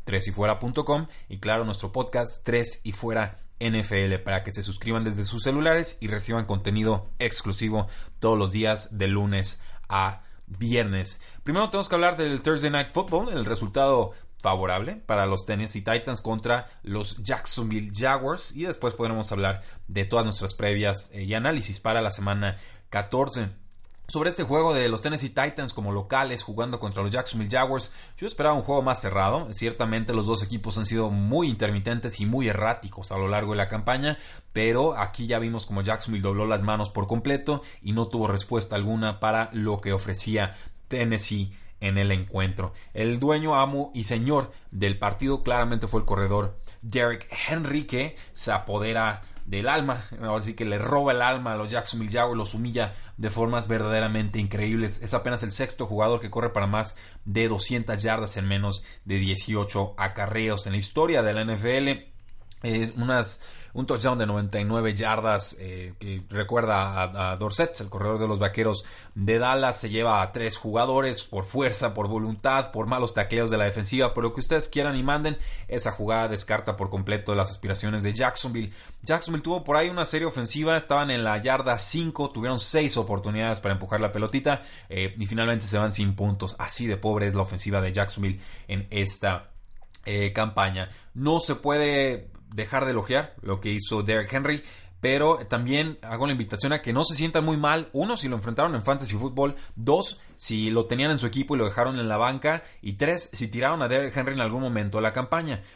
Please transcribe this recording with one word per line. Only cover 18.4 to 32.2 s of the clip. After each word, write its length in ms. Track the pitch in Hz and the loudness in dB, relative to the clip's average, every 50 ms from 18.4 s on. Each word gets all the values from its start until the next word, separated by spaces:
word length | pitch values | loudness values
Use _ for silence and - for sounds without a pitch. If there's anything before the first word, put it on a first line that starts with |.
| - - - | -6 -10 -6
y 80 | 139 170 | -6 -4
después 300 | 185 165 - - 120 - | -4 -4 -2 -2 -2 -2
podremos 360 | - 117 113 113 110 107 - 107 | 0 -2 -2 0 -2 -2 -2 0
hablar 280 | 98 98 95 98 98 - - - - - - | 0 0 0 0 -2 -6 -12 -12 -12 -10 -4
de 160 | 98 98 95 | -2 -2 0
todas 180 | 101 117 117 110 | 2 2 2 2
nuestras 300 | 107 104 - 101 95 - | 2 0 -2 -4 -4 -2
previas, 580 | - 104 104 101 101 104 101 98 98 - - | 0 0 2 2 2 2 0 0 0 -6 -8
eh, 120 | - 101 95 | -8 -8 -4
y 100 | 95 107 | -2 -2
análisis 480 | 113 117 147 160 139 101 98 98 - | 0 2 0 0 0 -2 -2 -4 -2
para 200 | - 113 110 113 | 0 0 2 2
la 120 | 113 104 98 | 2 0 -2
semana 420 | - 98 101 101 101 101 98 95 - - - - - - - | -2 -2 0 0 2 0 -2 -2 -4 -10 -16 -18 -18 -16 -4
catorce. 600 | - 104 104 - - 127 139 135 - 127 110 98 101 - - - - - - - - - - | -4 -4 -2 0 2 2 2 2 0 -4 -4 -4 -6 -10 -16 -16 -16 -16 -16 -16 -16 -14 -12
Sobre 220 | - - 156 156 180 | -6 -2 0 0 0
este 140 | 175 185 156 | 0 0 0
juego 300 | 113 139 156 160 165 151 | 2 4 4 4 4 4
de 140 | 131 123 | 4 2
los 140 | 117 113 110 | 2 0 0
Tennessee 280 | 110 147 156 147 135 127 | -2 -2 -2 -2 -4 -2
Titans 440 | - - 135 147 - - 139 120 - | 0 0 0 0 0 -6 -6 -6 -6
como 180 | 113 104 101 | -4 -4 -2
locales 500 | 101 101 98 - 131 131 135 127 123 117 | -2 -2 -2 2 2 2 2 2 -2 -6
jugando 380 | - - 104 110 117 123 123 110 | -6 -6 -4 -4 -2 -2 -2 -4
contra 240 | - 104 98 98 98 | -4 -4 -2 -2 -2
los 80 | 101 | 0
Jacksonville 400 | 107 127 127 - - 113 107 104 | 0 -2 -2 -2 -2 -2 -2 2
Jaguars, 400 | 123 127 131 131 135 131 - - - - - - - | 2 2 4 4 2 -2 -2 -6 -10 -14 -16 -16 -10
yo 100 | - 180 | -8 -8
esperaba 280 | 220 - - 147 151 151 | -6 -2 2 4 4 4
un 80 | 139 101 | 4 2
juego 180 | 127 143 139 | 2 2 4
más 200 | 127 131 127 - | 4 2 0 2
cerrado. 480 | - 98 98 98 95 98 120 156 170 117 | 0 0 2 2 2 4 2 0 -2 -6
Ciertamente 640 | 104 - 113 113 113 - 120 110 110 113 110 - 117 | -6 -2 -2 -2 0 0 0 0 0 0 0 0 0
los 120 | 110 98 | 2 2
dos 160 | 107 113 101 | 2 0 0
equipos 360 | 104 98 - 101 95 110 95 | 0 -2 -4 -4 -4 -4 -2
han 80 | 113 107 | -2 -2
sido 240 | 95 113 113 110 107 | 0 0 0 2 2
muy 380 | 104 101 101 104 131 165 175 147 | 2 2 2 4 4 4 2 2
intermitentes 680 | 113 98 113 104 104 101 98 120 120 117 107 120 95 | 2 0 0 0 0 0 0 0 -2 -2 -2 -4 -4
y 60 | - | 0